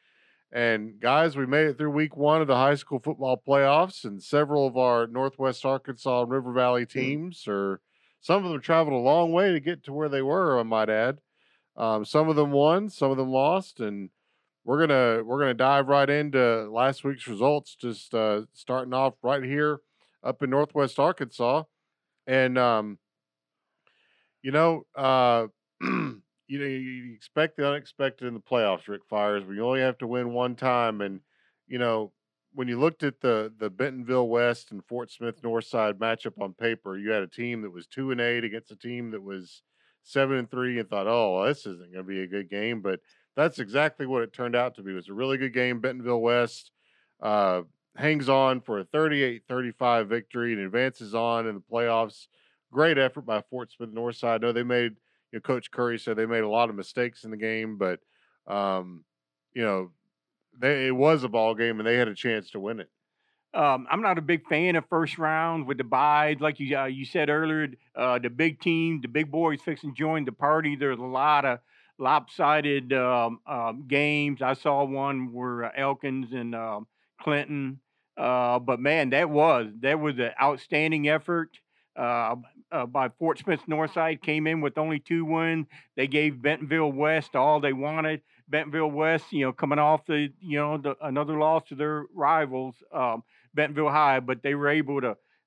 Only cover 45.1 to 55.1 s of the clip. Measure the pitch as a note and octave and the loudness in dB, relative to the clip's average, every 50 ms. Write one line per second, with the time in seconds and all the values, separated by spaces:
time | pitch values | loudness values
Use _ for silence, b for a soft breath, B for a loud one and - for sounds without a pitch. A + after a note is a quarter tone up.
45.1 | G2 G#2+ C3 C3+ C3+ C3 C3+ C3 A2+ B2+ B2+ B2 B2 A#2 G#2+ C3 B2+ B2+ A#2 A#2+ | -8 -6 -4 -2 -2 -2 -4 -4 -2 -2 0 0 -2 -2 -4 -6 -6 -6 -4 -2
46.1 | A#2+ A#2 A2+ A#2 A#2+ A#2+ A#2+ A#2 - - - _ _ _ _ _ _ _ _ _ | -2 0 2 2 2 2 2 0 -4 -10 -20 _ _ _ _ _ _ _ _ _
47.1 | _ - - G#2+ G#2+ G#2 G2 F#2+ F2+ F2+ E2+ E2 _ _ _ _ _ - C3+ D3+ | _ -8 -4 0 2 2 4 2 2 0 -2 -8 _ _ _ _ _ -2 0 0
48.1 | D#3 D3 C3+ C3 C3+ C3+ C3+ C3 C3 B2 - - A2 G2+ F#2 - - D3+ D#3 D#3 | 0 0 2 2 4 4 4 4 2 0 -2 -6 -6 -6 -4 -2 -2 0 0 2
49.1 | D3 C#3+ C#3 B2+ A#2 A2+ _ - B2+ B2+ B2+ A#2+ A2 - B2+ B2 A#2+ A#2 G#2+ G2 | 2 0 0 0 -2 -6 _ -8 -6 -6 -6 -6 -4 -2 0 2 2 2 2 0
50.1 | A2+ A#2+ G#2 _ - A#2+ A#2+ A#2+ A2+ G#2 G2 F#2+ G2 A#2+ C3 C3 B2 - A#2 G2+ | -2 -4 -4 _ -6 -4 -2 -2 -2 -4 -4 -2 -2 0 0 -2 -2 -6 -12 -6
51.1 | G#2+ A#2 A#2 A#2 A#2 A#2 A2+ A2+ G#2 G2 - - A2+ A#2 A#2+ A#2 A2+ A2+ A2+ G#2+ | -4 -2 0 0 0 0 -2 -4 -6 -8 -10 -6 -4 -2 0 2 2 0 0 -2
52.1 | - - - _ _ _ _ _ _ _ _ _ A#2 C3+ D#3 E3+ D#3 C3+ C3+ B2+ | -4 -14 -20 _ _ _ _ _ _ _ _ _ -2 2 2 4 4 4 2 0
53.1 | - - A2 A#2 A2 G#2 - - B2+ B2+ A#2+ - _ - A#2+ A2 G#2+ A2+ A#2 A#2+ | 0 -4 -6 -4 -4 -4 -4 -6 -12 -12 -12 -12 _ -14 -14 -10 -8 -6 -6 -6
54.1 | A#2 - - A#2 A2+ A2 A#2 A#2+ A2+ A#2+ A#2+ B2 B2 B2 A#2+ A#2 G#2+ _ _ _ | -6 -4 -2 0 0 0 0 0 0 0 0 0 0 0 0 0 -4 _ _ _